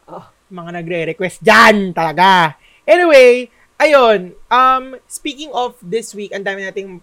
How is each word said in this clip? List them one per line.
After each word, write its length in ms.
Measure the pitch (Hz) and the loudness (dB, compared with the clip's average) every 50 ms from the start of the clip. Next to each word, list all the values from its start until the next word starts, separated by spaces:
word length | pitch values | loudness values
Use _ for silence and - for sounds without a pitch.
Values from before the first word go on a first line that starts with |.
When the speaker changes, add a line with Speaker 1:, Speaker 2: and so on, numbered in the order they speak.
| _ | _
Speaker 1:
Oh. 160 | - 170 190 - _ _ _ _ | -20 -20 -20 -20 _ _ _ _
Speaker 2:
Mga 220 | _ 190 175 170 170 175 | _ -20 -18 -16 -14 -12
nagre-request 680 | 175 165 170 180 170 160 165 160 - 180 170 - - | -12 -10 -8 -8 -6 -6 -8 -8 -8 -8 -10 -10 -4
dyan 500 | 160 220 214 220 240 220 214 208 196 185 | 0 2 4 4 4 4 2 0 -2 -4
talaga. 640 | 165 170 165 160 147 160 170 190 185 180 165 156 - - _ _ _ _ _ | -4 -4 -2 -2 0 2 4 4 4 4 2 0 -2 -8 _ _ _ _ _
Anyway, 680 | 285 320 349 359 330 294 262 254 247 240 247 247 - _ _ _ _ _ | 0 2 2 4 4 6 6 6 6 4 2 -2 -10 _ _ _ _ _
ayun. 560 | - 294 311 294 269 247 226 214 185 180 175 - - - | -2 0 2 4 4 4 4 2 0 -2 -8 -16 -20 -8
Um, 480 | _ 226 247 262 262 262 262 262 262 262 - _ | _ 0 2 2 2 0 -2 -4 -10 -18 -20 _
speaking 460 | _ - - - 302 247 269 311 294 | _ -20 -14 -14 -14 -14 -14 -16 -10
of 240 | 208 240 247 247 247 _ | -8 -6 -6 -6 -10 _
this 360 | 185 175 202 233 220 - 208 | -12 -10 -8 -8 -8 -10 -14
week, 160 | 208 208 190 | -16 -14 -12
ang 100 | - 196 | -12 -10
dami 220 | 196 196 196 196 196 | -10 -10 -10 -8 -10
nating 240 | 190 185 196 196 190 180 170 | -10 -10 -12 -14 -14 -18 -20